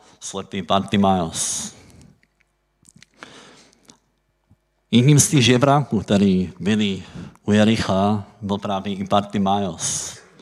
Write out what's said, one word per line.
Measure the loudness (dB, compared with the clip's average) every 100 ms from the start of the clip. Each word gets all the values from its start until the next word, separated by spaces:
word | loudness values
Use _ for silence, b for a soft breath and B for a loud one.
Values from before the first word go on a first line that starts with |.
| b b
slepý | -14 -12 -10 -8
Bartimájos. | -2 -2 0 2 2 2 -2 -6 -6 -6 -10 -16 B B B _ _ _ _ _ _ _ _ _ _ -20 B B B B B B B B _ _ _ _ _ _ _ _ -2
Jedním | 2 6 6
z | 4
těch | 2 4
žebráků, | 4 4 2 0 -4
který | 0 2 2 2 -2 -6
byli | -2 0 -2 -4 -10 B B B 0
u |
Jericha, | 2 4 2 0 0 0 -2 -6 -12
byl | -6 -6
právě | -4 -6 -6
i | -8
Bartimájos. | -2 -2 -2 -2 0 0 -2 -6 -6 -6 -10 -16 -20 B